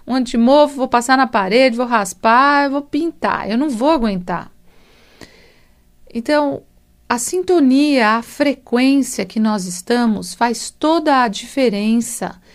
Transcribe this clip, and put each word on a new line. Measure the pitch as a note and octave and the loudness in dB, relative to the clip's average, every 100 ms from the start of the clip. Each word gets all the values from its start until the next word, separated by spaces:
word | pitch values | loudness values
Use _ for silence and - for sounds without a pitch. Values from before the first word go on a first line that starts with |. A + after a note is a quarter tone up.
| - | -6
um | C4 | -4
antimofo, | A#3+ A#3 A#3 D4 D4 C#4 | -2 0 4 4 4 0
vou | B3+ | -2
passar | A#3+ A#3 C4 | 0 2 2
na | B3 | 2
parede, | G#3+ F#3+ A#3 C4 A#3 | 0 0 2 2 2
vou | B3 | -2
raspar, | A#3 F#3+ - A3 A#3+ C#4+ C#4+ C#4+ | -2 -2 -2 2 4 4 2 0
eu | |
vou | C#4 | -2
pintar. | C#4+ D4 E4 - - - - | -4 -4 -4 -4 -4 -4 -4
Eu | A3+ | -2
não | D4+ | -2
vou | A3 C#4 | -2 0
aguentar." | D#4+ A3+ F#3+ F3+ E3+ - _ _ - _ _ _ _ - _ _ _ _ _ _ _ - | 0 0 -4 -6 -8 -10 _ _ -20 _ _ _ _ -20 _ _ _ _ _ _ _ -14
Então, | A#3 A#3 D4+ C#4+ C#4 - _ _ _ - | -10 -2 0 0 -4 -12 _ _ _ -8
a | A#3+ | -6
sintonia, | - F4+ F#4 F4 C4+ C4 D4 C#4 G#3+ | -4 -4 0 2 4 4 2 2 2
a | A3+ | 0
frequência | A#3 - D4 C4 - A#3+ C4 C#4 C4 - F3+ | -4 -4 -2 -2 -4 0 2 2 0 -4 -6
que | A3 | -2
nós | A3 G#3+ F#3 | -2 -2 -6
estamos | F3+ - A#3+ A#3 G#3 - | -8 -2 0 0 -2 -6
faz | - A#3+ A#3 - | -4 -2 -2 -8
toda | - D4+ E4 D#4 C4 | -4 0 2 2 2
a | A#3+ | 2
diferença. | G3 A#3+ - B3+ G#3 G#3+ A#3 A3+ - F3 - _ | -4 -8 -2 0 0 0 0 -2 -6 -10 -12 _